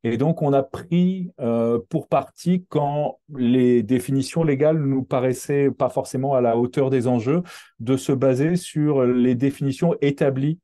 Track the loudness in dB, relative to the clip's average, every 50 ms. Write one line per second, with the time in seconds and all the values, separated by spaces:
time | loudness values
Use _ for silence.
0 | -2 -2 -2 0 0 0 0 0 0 2 2 2 0 0 -10 -14 -6 -2 0 2
1 | 2 2 0 -4 -8 -10 _ -6 -4 -2 0 0 0 0 0 -2 -2 _ -6 -6
2 | -2 _ 0 0 0 -4 _ -6 -2 0 0 0 -2 _ -4 -2 -2 -2 -2 -4
3 | -4 -4 -6 _ _ -16 -6 -2 0 2 2 4 4 4 4 2 2 0 -2 -2
4 | 0 -2 -2 -2 -2 -2 -2 -2 0 0 0 2 2 2 2 2 0 0 -2 -2
5 | -2 -2 -2 -2 0 -2 -2 -4 -4 -2 0 2 2 0 0 _ -4 -2 -2 -4
6 | -6 -4 -6 -4 -2 0 0 2 2 2 2 0 0 0 0 -2 0 0 0 0
7 | 0 0 0 0 0 0 -2 -2 -2 -6 -16 -20 -20 _ _ _ -2 -2 -2 0
8 | 0 -2 0 2 2 2 2 2 2 0 0 -2 -4 -4 -4 0 0 2 2 2
9 | 2 2 2 2 2 2 2 2 0 -2 -2 -2 -4 -4 -2 0 0 0 0 2
10 | 0 -2 0 2 0 0 0 0 -2 -2 -4 -4